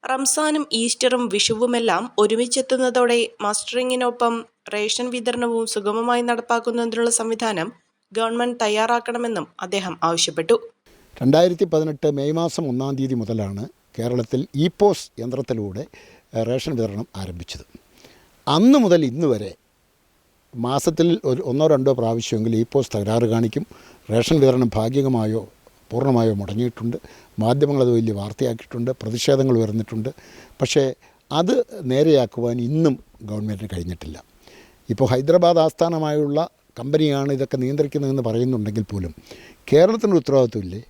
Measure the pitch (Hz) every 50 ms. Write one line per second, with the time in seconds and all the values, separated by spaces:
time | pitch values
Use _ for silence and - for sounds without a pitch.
0 | - - 262 262 277 262 - - 302 302 302 311 285 - - 226 226 233 - -
1 | - 254 247 247 240 226 185 208 - - 226 214 233 247 240 240 233 226 180 175
2 | 214 247 _ - 208 208 220 226 247 240 247 269 262 262 262 254 254 254 233 247
3 | 247 240 240 240 226 - - _ 214 208 208 - - - - 240 254 254 254 254
4 | 254 247 240 247 247 233 233 233 226 - _ _ _ - - 208 208 220 - -
5 | 247 247 240 247 226 240 240 240 247 233 233 226 226 220 - 214 202 202 208 226
6 | 233 240 240 240 240 240 240 233 233 - 233 233 226 240 226 240 233 233 220 220
7 | 233 240 226 - 226 226 226 220 233 226 208 175 160 202 240 _ _ _ _ _
8 | _ _ - 214 226 226 226 240 240 247 240 240 240 214 214 214 220 226 240 240
9 | 233 - 233 233 240 233 226 190 151 - _ - - 180 185 196 185 185 165 165
10 | - 165 170 165 - - 156 156 165 165 - - - - _ _ _ _ _ _
11 | _ _ _ - 120 123 143 156 175 185 175 165 202 180 156 156 156 156 151 139
12 | - 151 147 143 139 147 156 165 170 170 - - 170 143 123 123 131 139 139 131
13 | 135 131 131 120 113 104 113 110 104 95 101 98 110 - - _ _ _ _ -
14 | 113 120 120 123 117 - - 127 131 - _ 135 151 175 - _ 202 208 185 -
15 | - - _ - 113 123 120 123 127 - 127 113 104 101 92 98 147 - - -
16 | - - - - _ _ - 117 113 113 123 131 - - 147 120 113 104 98 101
17 | 113 - _ 98 95 90 87 87 85 - - - 62 _ _ - _ _ _ _
18 | _ - - _ _ _ _ _ _ - 139 156 202 247 277 294 240 196 170 170
19 | 156 131 120 143 170 147 123 104 104 95 87 _ _ _ _ _ _ _ _ _
20 | _ _ _ _ _ _ _ _ _ _ - 123 117 120 131 143 - - 165 160
21 | 165 170 165 160 - 151 127 127 147 - 123 139 156 156 156 135 131 139 135 123
22 | 120 113 113 117 113 - - 110 110 117 113 110 113 - - 139 127 - - 110
23 | 101 98 107 117 117 110 110 117 113 113 - 143 - - - - - - - -
24 | _ - 104 113 117 - - 156 139 131 131 127 127 117 - - 110 117 131 139
25 | 135 135 127 117 110 107 110 113 98 - _ _ _ - _ _ _ _ 113 117
26 | 131 139 131 120 113 113 107 101 101 98 101 107 120 123 113 - 110 117 120 -
27 | _ - - - - _ _ - 107 113 131 143 151 143 143 139 131 123 120 117
28 | 117 110 107 101 101 104 104 - 131 127 117 113 - - - 120 117 123 131 _
29 | - 110 110 120 - - 143 135 135 135 123 117 113 104 104 113 110 - - 110
30 | 107 127 143 - - - - - - - - _ - 127 - 151 139 135 127 _
31 | _ - _ _ _ _ - 151 170 180 247 254 240 _ - 208 180 127 127 135
32 | 151 165 156 139 123 110 - - 117 120 120 123 120 120 147 156 165 151 131 -
33 | - _ _ _ - 104 104 107 107 107 104 95 107 98 95 90 85 87 90 82
34 | - 80 76 - - _ _ _ _ - - - - _ _ _ _ _ 117 104
35 | 135 120 127 127 135 147 165 180 175 170 175 165 160 160 - _ 170 165 170 160
36 | 156 151 151 151 151 143 143 151 165 - _ _ _ _ _ - 113 135 143 156
37 | 156 151 143 139 139 143 143 131 135 131 - 131 127 127 139 147 151 143 - 151
38 | 143 135 135 139 123 113 110 113 123 127 131 117 107 104 104 113 107 - 104 98
39 | 90 85 - - - - - - - - - _ _ - - 147 170 190 220 226
40 | 220 208 196 170 - - 139 135 131 117 - 110 98 90 87 104 120 _